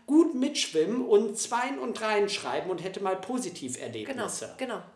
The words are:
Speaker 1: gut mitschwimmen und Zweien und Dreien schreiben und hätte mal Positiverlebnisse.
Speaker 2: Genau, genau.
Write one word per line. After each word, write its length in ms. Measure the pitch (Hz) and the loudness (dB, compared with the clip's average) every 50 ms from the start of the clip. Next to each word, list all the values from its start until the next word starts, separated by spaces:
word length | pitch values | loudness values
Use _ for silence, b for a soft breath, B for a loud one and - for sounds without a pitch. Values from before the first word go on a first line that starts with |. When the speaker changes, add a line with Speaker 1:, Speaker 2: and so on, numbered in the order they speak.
| B | B
Speaker 1:
gut 280 | - 285 330 339 - - | 6 6 6 6 6 4
mitschwimmen 680 | 254 262 - - - - - - 156 160 190 240 262 247 | 0 0 0 0 -2 -2 2 2 2 2 2 0 -2 4
und 320 | - 208 208 233 - - | 6 6 6 6 4 -2
Zweien 400 | - - - 233 240 254 269 277 269 | -4 -4 -2 -2 -2 -2 -2 -4 -4
und 200 | 262 240 202 - | -4 -6 -4 -2
Dreien 300 | 220 214 214 208 202 196 | 0 2 4 4 2 2
schreiben 400 | - - - 127 131 156 156 185 | 0 -4 -4 -2 -2 -2 -2 -2
und 140 | 185 160 170 | -4 -4 -4
hätte 180 | 190 185 196 | -6 -6 -2
mal 140 | 196 190 190 | 0 0 0
Positiverlebnisse. 1400 | 185 - - 254 247 190 175 175 - 139 127 127 - 131 120 110 - - - 269 247 214 165 - - 180 - - | -2 -2 -4 -4 -4 -4 -4 -6 -8 -8 -8 -6 -6 -8 -8 -8 -6 -6 -6 -4 -4 -4 -4 -6 -6 -8 -10 -8
Speaker 2:
Genau, 160 | - 254 240 214 | -8 -6 -6 -6
genau. 80 | 180 - - - | -8 -10 -14 -20